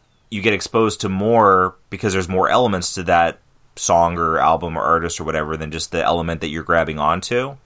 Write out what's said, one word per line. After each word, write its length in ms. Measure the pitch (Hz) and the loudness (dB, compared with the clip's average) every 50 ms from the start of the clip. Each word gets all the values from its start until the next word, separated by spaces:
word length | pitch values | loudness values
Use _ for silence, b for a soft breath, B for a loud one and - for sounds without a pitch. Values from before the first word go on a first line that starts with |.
| _ _ _ _ _ _ | _ _ _ _ _ _
you 100 | - 104 | -8 -2
get 140 | 95 110 104 | 0 0 0
exposed 480 | 95 - - - 113 113 107 101 - - | 0 -2 -2 0 0 2 2 0 -2 -4
to 80 | 104 | -4
more 640 | 95 95 101 110 117 113 110 101 95 92 92 92 - _ _ _ | -2 -2 0 2 4 4 6 6 6 4 4 0 -2 _ _ _
because 240 | - 92 - 107 92 | -10 -4 -2 -2 0
there's 160 | 95 92 82 | 0 -2 0
more 180 | 95 92 92 - | 0 0 2 2
elements 460 | - 117 127 117 101 92 90 - - | 2 2 2 2 0 -2 -4 -6 -6
to 80 | - 90 | -6 -2
that 380 | 82 90 85 82 82 78 - _ _ _ _ _ _ _ | 2 2 4 2 2 0 -4 _ _ _ _ _ _ _
song 420 | - - - 92 85 85 85 87 | -6 -2 2 4 4 4 2 2
or 220 | 85 82 82 80 73 | 0 -2 0 0 2
album 400 | 67 76 82 80 73 85 80 - | 2 2 2 2 0 -4 -6 -4
or 40 | - | 0
artist 380 | - 82 82 82 85 - - | 0 0 0 0 -2 -6 -6
or 40 | 82 | -6
whatever 340 | 78 78 78 76 76 80 78 | -4 -4 -4 -4 -4 -6 -6
than 120 | 78 76 | -8 -8
just 220 | 76 82 78 - - | -8 -8 -8 -6 -4
the 100 | 85 - | -2 0
element 380 | - 82 87 82 85 82 78 | 0 0 0 -2 -4 -6 -6
that 80 | 82 80 | -6 -6
you're 140 | 73 82 78 | -6 -6 -2
grabbing 360 | - 85 82 80 78 78 76 | 0 2 2 2 0 -2 -2
onto. 580 | 76 76 82 90 95 - 117 123 127 139 143 135 _ | 0 0 0 -2 -2 -4 -2 -2 -4 -4 -8 -14 _